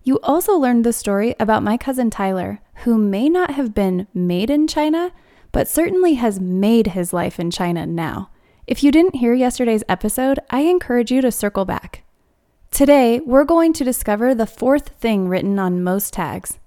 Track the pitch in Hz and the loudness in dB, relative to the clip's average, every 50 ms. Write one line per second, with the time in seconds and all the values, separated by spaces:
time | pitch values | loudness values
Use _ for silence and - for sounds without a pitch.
0 | _ 254 269 - - 240 277 349 359 - 403 330 269 247 247 233 226 233 226 - | _ 0 -2 0 2 0 0 0 2 2 2 2 2 2 2 2 2 0 -2 -2
1 | - 208 196 196 214 233 - - 220 208 220 214 208 208 214 247 - 269 262 262 | -4 -2 -2 0 0 -2 -2 -2 0 0 0 0 0 -2 -2 -2 -2 -4 -4 -2
2 | 247 220 - - 196 190 190 185 175 190 208 - - _ _ - - 240 226 220 | -2 -2 -2 -2 -4 -2 -2 -4 -4 -6 -8 -12 -14 _ _ -6 -2 0 2 2
3 | 214 202 190 202 247 302 339 359 359 302 277 277 269 226 214 208 196 190 185 180 | 2 0 0 0 0 2 2 2 0 -2 -2 -4 -4 -2 -2 0 0 0 0 -2
4 | 202 _ _ 185 180 175 175 180 208 233 285 294 302 311 - 302 302 302 311 330 | -6 _ _ -2 -2 0 0 -2 0 0 0 0 0 0 0 -2 0 0 0 0
5 | 349 359 - - _ _ _ _ - - - - - - - 302 330 359 381 370 | -2 -4 -8 -14 _ _ _ _ -18 -6 -4 -4 -2 -2 0 -2 0 0 0 2
6 | 370 349 302 240 240 226 196 190 185 180 180 185 196 214 233 233 214 202 170 190 | 2 2 2 2 0 -2 -2 -2 -4 -2 -2 0 2 4 4 4 2 2 -2 -4
7 | 175 175 - 175 170 - - - 170 170 175 - 185 175 170 165 160 160 170 165 | -4 -4 -4 -4 -4 -4 -6 -4 -6 -6 -4 -2 -2 -2 -2 -4 -4 -6 -6 -4
8 | 160 147 - - 196 - - _ _ _ _ _ - - 240 - 277 285 269 320 | -6 -6 -6 -8 -10 -12 -18 _ _ _ _ _ -8 -8 -4 2 2 4 6 6
9 | 339 381 - 262 240 233 240 254 254 247 240 - 247 233 220 214 - - 190 - | 4 4 2 0 0 2 2 2 2 0 0 0 0 0 0 0 0 -2 -4 -2
10 | - 214 - - 262 269 277 - - _ - 262 294 330 359 359 - - 240 240 | -2 -4 -2 -2 0 0 0 -2 -4 _ -2 0 2 2 2 2 0 0 0 0
11 | 240 - 247 269 254 247 214 - - 208 - 196 190 190 - - - - - - | 2 2 0 2 2 0 0 0 -4 -2 -2 -2 -4 -4 -6 -8 -8 -14 -20 -20
12 | _ _ _ _ _ _ _ _ _ _ _ _ - - - - 277 285 285 285 | _ _ _ _ _ _ _ _ _ _ _ _ -16 -8 2 2 6 6 6 6
13 | 254 233 233 247 330 254 247 269 294 285 339 330 330 330 311 - 277 247 247 - | 6 4 2 0 -2 2 4 4 4 4 4 4 4 2 2 0 -2 -4 -4 -4
14 | - - 208 208 233 254 269 220 220 - - - 240 254 277 294 - - - _ | -2 -4 -2 0 0 0 0 0 -2 -4 -4 -4 0 2 2 2 0 -6 -14 _
15 | - 226 220 196 185 180 180 185 - 202 202 196 190 180 180 180 180 180 185 202 | -2 0 0 0 0 0 -2 -2 -2 -2 -2 0 -2 -2 -2 -2 -2 -2 -2 -2
16 | 196 - - - 170 139 101 185 - - - - - | -4 -6 -6 -6 -6 -6 -6 -10 -10 -12 -14 -16 -18